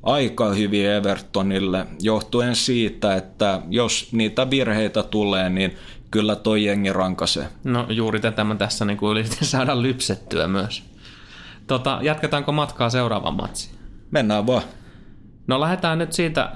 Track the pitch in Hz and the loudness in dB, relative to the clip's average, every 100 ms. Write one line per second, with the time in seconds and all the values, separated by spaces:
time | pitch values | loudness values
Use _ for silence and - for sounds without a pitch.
0 | - 143 120 - 110 101 104 104 101 104 | 2 2 2 2 2 2 2 4 4 2
1 | 101 95 - 98 95 95 98 92 90 - | 2 -2 -2 0 2 2 2 0 -2 -2
2 | 104 107 - 120 120 117 - 120 107 - | 0 0 0 0 2 0 2 2 0 0
3 | 107 95 - - 104 95 82 110 117 - | 0 0 -2 0 0 0 0 0 2 0
4 | - 117 110 117 131 135 120 107 104 110 | -2 0 0 0 2 2 2 2 0 0
5 | - 107 104 98 92 92 95 - - - | 0 0 2 2 2 0 0 -4 -16 -18
6 | - 110 107 104 113 107 104 101 98 92 | -2 0 2 0 2 2 2 2 2 2
7 | 92 90 87 - 67 - 135 120 120 110 | 0 0 0 -2 -4 -8 -2 -2 0 0
8 | 110 107 110 107 107 104 101 - 104 104 | 0 2 0 0 0 0 -2 0 -2 0
9 | 107 107 110 - 147 131 127 127 127 127 | 0 0 0 -2 0 0 2 2 2 0
10 | - 95 - 82 82 95 104 - - - | -2 -4 -2 0 0 0 -2 -6 -12 -20
11 | - - - - - - - 131 131 131 | -20 -20 -20 -20 -20 -18 -4 -2 0 0
12 | 143 151 156 147 139 151 143 - 120 127 | -2 -2 -2 -2 0 0 0 0 0 2
13 | 120 104 - - - - - - - - | 2 0 -2 -4 -4 -8 -12 -14 -16 -18
14 | - 151 110 107 110 123 - - - - | -2 0 2 2 2 0 0 -14 -20 -20
15 | - - - - - 131 156 180 170 160 | -20 -20 -20 -12 -2 0 2 2 0 0
16 | 160 - 165 151 - | 0 0 0 0 -2